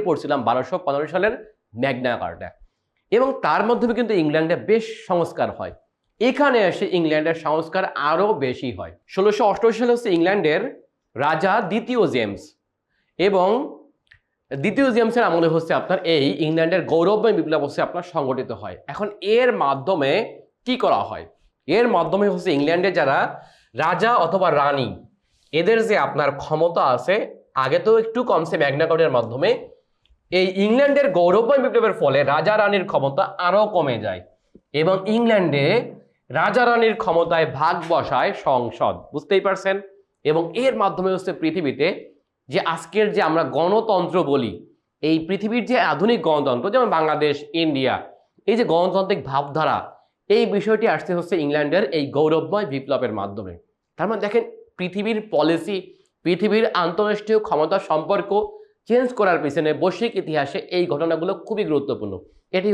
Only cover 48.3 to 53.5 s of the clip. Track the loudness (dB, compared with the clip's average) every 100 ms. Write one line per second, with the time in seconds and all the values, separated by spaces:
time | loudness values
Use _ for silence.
48.3 | _ -2 0 2 2 2 0 -2 -4 -2
49.3 | -4 -2 -2 0 -2 -6 -20 _ _ 0
50.3 | 2 2 0 0 0 2 0 -2 -4 -2
51.3 | -2 0 0 0 0 0 -2 -2 0 2
52.3 | 2 0 -4 -4 -6 -4 -2 -2 -4 -8
53.3 | -10 -14